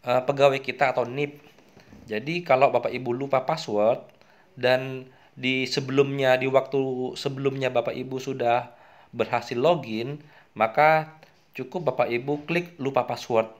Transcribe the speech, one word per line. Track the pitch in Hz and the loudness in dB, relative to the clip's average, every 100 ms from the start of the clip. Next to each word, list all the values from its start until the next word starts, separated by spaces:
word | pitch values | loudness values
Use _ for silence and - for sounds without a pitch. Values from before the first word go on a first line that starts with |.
| 123 | 0
eh, | 127 | 0
pegawai | 127 139 139 135 | 0 4 4 4
kita | 135 123 135 127 | -4 0 0 0
atau | |
nip. | 120 131 147 147 - _ _ - - - - | -2 -4 -6 -6 -20 _ _ -20 -20 -20 -8
Jadi | 107 131 175 | -6 -4 -6
kalau | 175 131 135 | 2 4 6
Bapak | 120 123 | 4 0
Ibu | 123 127 | -4 -4
lupa | 120 139 135 | -4 0 0
password | 131 156 - 104 107 135 - _ _ _ _ - | 0 -4 -2 2 2 2 -4 _ _ _ _ -2
dan | 123 127 131 131 131 _ _ - | 2 2 0 -10 -14 _ _ -6
di | 127 131 127 | -2 0 0
sebelumnya, | - 135 139 139 139 135 127 | -4 0 2 2 2 2 2
di | 131 | 4
waktu | 131 131 139 135 127 127 - | 0 0 -2 -2 -4 -6 -6
sebelumnya | 139 135 139 135 131 | -6 -2 -2 -2 -2
Bapak | 123 117 | -2 -2
Ibu | 127 127 131 | -6 -8 -8
sudah | 131 131 120 120 127 - - - _ | -8 -4 0 0 -2 -18 -20 -20 _
berhasil | 120 113 120 - 120 | -4 -2 -2 -2 0
login, | 143 175 113 110 120 147 - - _ - | 2 2 -2 -6 -6 -10 -16 -20 _ -2
maka | 110 - 151 156 156 - - _ _ | 0 4 6 4 0 -14 -20 _ _
cukup | - 131 185 147 | -12 -8 -4 -4
Bapak | - 123 | 0 0
Ibu | 120 135 147 147 | 0 -2 -6 -2
klik | 170 175 - | -4 -4 -6
lupa | 135 135 | -2 0
password | 120 120 - 113 113 | -2 -6 0 0 0